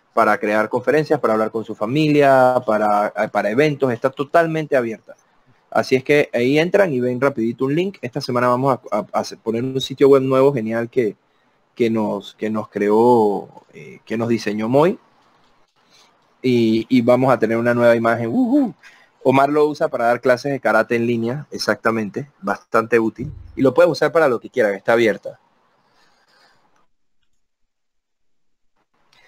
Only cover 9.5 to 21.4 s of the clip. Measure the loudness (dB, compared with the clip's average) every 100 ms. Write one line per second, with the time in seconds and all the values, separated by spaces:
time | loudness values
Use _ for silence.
9.5 | -6 -4 -6 -6 2 6 6 4 2 2
10.5 | 2 -4 -6 -4 -2 -2 -6 _ _ _
11.5 | _ _ -4 -2 0 -4 -6 -10 -8 -6
12.5 | -6 -6 -4 2 4 4 4 2 -2 -8
13.5 | -20 _ -20 -20 -20 -10 -6 -4 -4 -4
14.5 | -4 0 2 2 0 _ _ _ _ _
15.5 | _ _ _ _ _ _ _ _ _ 0
16.5 | 2 2 0 2 2 4 2 2 0 0
17.5 | 0 0 2 4 4 2 -2 -2 -2 0
18.5 | 0 -2 -6 -20 _ _ _ 2 2 2
19.5 | 2 0 -2 -6 -2 0 0 0 0 -2
20.5 | -4 0 0 0 -2 -2 -2 -4 -6